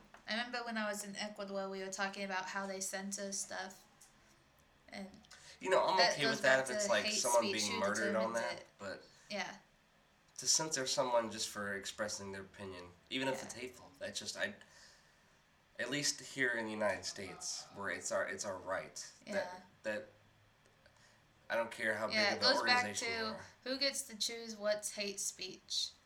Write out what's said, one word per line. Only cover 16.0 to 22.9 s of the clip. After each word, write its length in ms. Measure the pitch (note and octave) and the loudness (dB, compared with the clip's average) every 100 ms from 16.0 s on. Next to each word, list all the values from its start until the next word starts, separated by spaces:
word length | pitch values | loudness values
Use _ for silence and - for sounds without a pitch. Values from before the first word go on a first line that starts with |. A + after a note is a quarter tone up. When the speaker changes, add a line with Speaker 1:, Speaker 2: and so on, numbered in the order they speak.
| C#3 - | 0 0
Speaker 2:
here 300 | B2 C3+ B2 | -4 0 2
in 140 | A#2 A2+ | 2 -2
the 60 | |
United 340 | G#2+ G#2 F#2 F#2 | 2 2 2 -4
States, 600 | - F#2+ - - - - G2+ | -8 -10 -8 -6 -6 -10 -8
where 140 | G2 | -4
it's 220 | F2+ - | -4 -2
our, 160 | G2+ F2+ | 0 0
it's 180 | E2 G#2 | -2 -4
our 120 | F#2 | -6
right, 460 | F#2 F#2 D2+ - - - - | -2 -4 -4 -10 -12 -14 -4
that, 60 | |
Speaker 1:
Yeah. 260 | - - - - - | -2 -2 -6 -14 -8
Speaker 2:
that 260 | F#3+ G#3 - - - - _ _ - _ - - - - _ _ - | -4 -4 -6 -14 -20 -20 _ _ -20 _ -20 -20 -20 -20 _ _ -4
I 60 | A2+ | -2
don't 160 | A#2 | -2
care 240 | - A2+ G#2+ | 0 0 0
how 140 | G#3+ | 0
Speaker 1:
Yeah, 240 | G#3+ G3+ | 2 2
Speaker 2:
big 80 | G3 | 4
Speaker 1:
it 20 | |
Speaker 2:
of 40 | B3 | 4
an 40 | |
Speaker 1:
goes 100 | C#4+ | 4
back 140 | - B3 | 6 4
Speaker 2:
organization 280 | G#3 | 4